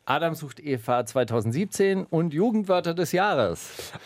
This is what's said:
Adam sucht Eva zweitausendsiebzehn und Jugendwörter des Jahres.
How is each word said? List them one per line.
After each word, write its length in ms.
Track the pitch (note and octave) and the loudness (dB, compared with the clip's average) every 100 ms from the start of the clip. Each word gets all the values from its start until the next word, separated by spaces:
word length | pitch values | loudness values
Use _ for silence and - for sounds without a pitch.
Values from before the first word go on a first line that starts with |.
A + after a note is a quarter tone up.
| - | -2
Adam 280 | C#3+ E3 | 0 0
sucht 280 | D#3+ C#3+ - | -4 -10 -10
Eva 440 | D3+ B2+ A#2+ B2 A2+ | -4 -4 0 0 2
zweitausendsiebzehn 1000 | C3+ A2+ A2+ G#2+ C3+ G#3 - G3 F#3+ - | 0 2 0 0 -2 -4 0 2 2 0
und 280 | E3 E3+ | 0 0
Jugendwörter 600 | D3 A3+ A3 G3 F3+ F3+ | 2 2 2 2 2 2
des 180 | E3+ E3+ | -2 0
Jahres. 800 | F3 G#3 D3+ G2+ E2 - - - - | 2 2 2 2 0 -10 -14 -14 -8